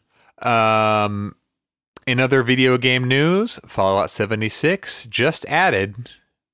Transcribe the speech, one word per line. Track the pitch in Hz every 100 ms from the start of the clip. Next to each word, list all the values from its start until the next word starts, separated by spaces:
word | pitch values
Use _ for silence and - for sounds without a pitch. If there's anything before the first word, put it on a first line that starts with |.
| _ _ _ _
Um, | 120 117 110 110 107 107 104 101 104 - _ _ _ _ _ - -
in | 127
other | 131 135
video | 120 127 127 127
game | 127 127 127
news, | 135 156 185 240 - -
Fallout | - 95 98 90
seventy-six | - 104 107 110 - 147 190 - - 117
just | 110 131 160 -
added | 151 185 104 98 104 120 - _ _ _